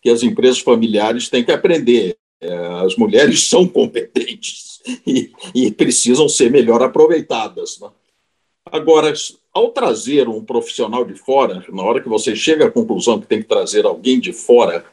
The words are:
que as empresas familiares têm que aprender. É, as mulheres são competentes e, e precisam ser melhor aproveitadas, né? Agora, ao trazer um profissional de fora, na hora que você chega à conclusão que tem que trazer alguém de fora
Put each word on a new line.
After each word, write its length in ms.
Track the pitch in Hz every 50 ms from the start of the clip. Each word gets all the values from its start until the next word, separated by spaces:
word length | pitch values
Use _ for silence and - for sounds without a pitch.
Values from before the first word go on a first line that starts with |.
que 80 | _ 120
as 140 | 120 117 123
empresas 360 | 117 101 - 113 127 127 -
familiares 680 | - - 123 113 113 113 107 104 104 110 113 123 120 -
têm 140 | - 127 120
que 80 | -
aprender. 640 | 160 - - 190 170 156 127 120 120 117 101 90 87 _ _ _ _ _
É, 120 | - 87 87 87 87 87 87 90 92
as 140 | 95 95
mulheres 500 | 117 117 104 98 117 147 139 113 95 -
são 180 | - - 180 185
competentes 1160 | 180 - - 120 117 - 117 - - _ 127 123 123 110 98 - - - - - - - - _ - 254 - _
e, 240 | - - 127 - - _ _ - - -
e 180 | 120 127 110
precisam 560 | 107 - - 131 120 - - 117 123 139 156
ser 240 | 135 - - 135 117
melhor 320 | 135 143 117 113 113 117 127
aproveitadas, 960 | 127 - 120 - - 170 156 - _ - 117 110 104 92 - 87 - - -
né? 80 | 101 - _ _ _ _ _ _ _ _ _ _ _ _ _ _ _
Agora, 480 | - - 156 151 160 160 156 156 151 147 - - - - _ _ _ _
ao 160 | 185 226 233
trazer 580 | - 277 240 170 113 107 - 120 143 143 127
um 160 | 117 110 107 110
profissional 600 | - 120 120 117 - - - 123 104 113 123 120
de 80 | 95 95
fora, 500 | - _ - 131 139 131 104 92 92 92 -
na 120 | - 95 92
hora 180 | 104 117 -
que 80 | - -
você 260 | 110 107 - 104 107
chega 300 | 107 - - 160 156 156
à 60 | -
conclusão 500 | - 123 110 113 - 95 - - 113 -
que 60 | -
tem 140 | _ - 214
que 60 | 214
trazer 380 | _ - - - - - - -
alguém 340 | 170 - - 185 127 262 254
de 140 | 233 - -
fora 500 | - - - - - 226 87 - 85 - -